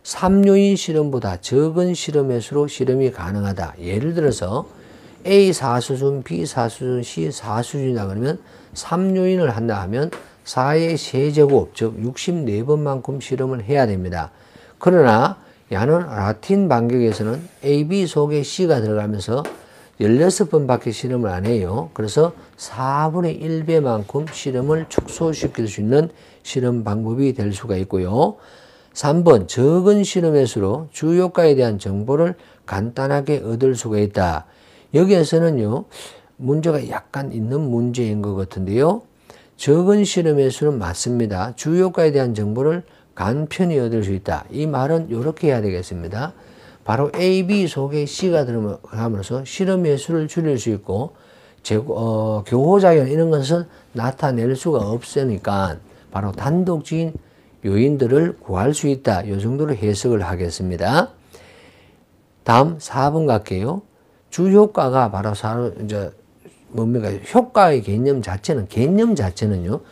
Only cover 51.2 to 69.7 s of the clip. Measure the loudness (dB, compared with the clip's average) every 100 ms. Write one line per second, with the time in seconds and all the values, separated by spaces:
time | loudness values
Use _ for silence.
51.2 | _ -20 _ _ -2 -2 -2 -4 -2 -2
52.2 | -2 -4 0 2 4 6 6 6 4 2
53.2 | 2 2 2 -2 -2 -16 _ -6 -4 -2
54.2 | -2 0 0 0 0 0 0 -4 -4 -2
55.2 | -2 -2 -2 0 0 -4 -14 -20 -10 -6
56.2 | -6 -4 0 0 0 -2 -4 -4 -4 -8
57.2 | _ _ _ _ -2 2 2 2 4 4
58.2 | 2 -4 -6 0 0 0 -2 0 0 -2
59.2 | -2 -4 -2 -2 -2 -2 -2 0 0 0
60.2 | 0 -4 -6 -4 -6 -2 0 0 0 -6
61.2 | _ -20 -20 -20 -20 _ _ _ _ _
62.2 | _ _ 4 6 6 0 -8 -2 0 2
63.2 | 2 0 -2 -6 -4 -6 -12 _ _ _
64.2 | _ -2 4 6 6 2 2 2 2 0
65.2 | -4 -4 -4 -4 -4 -6 -8 -6 -8 -12
66.2 | _ _ -20 _ _ -4 0 0 -2 -6
67.2 | 2 2 4 4 6 4 0 0 2 0
68.2 | -2 -6 -4 -4 -2 -2 2 2 2 2
69.2 | -2 -2 -2 -2 -4